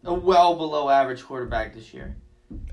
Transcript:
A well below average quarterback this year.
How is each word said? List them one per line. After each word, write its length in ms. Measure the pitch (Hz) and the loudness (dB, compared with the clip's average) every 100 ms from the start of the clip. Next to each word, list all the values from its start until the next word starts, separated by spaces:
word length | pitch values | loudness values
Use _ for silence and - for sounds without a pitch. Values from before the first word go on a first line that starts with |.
A 100 | 180 | -4
well 420 | 175 175 180 175 170 | -2 4 6 6 4
below 320 | 160 151 143 | -2 -2 2
average 340 | 139 131 127 | 2 2 -4
quarterback 500 | - 131 120 117 110 | -12 -10 -6 -6 -6
this 200 | 113 110 | -12 -20
year. 220 | - - - - _ _ - - | -18 -14 -16 -18 _ _ -14 -4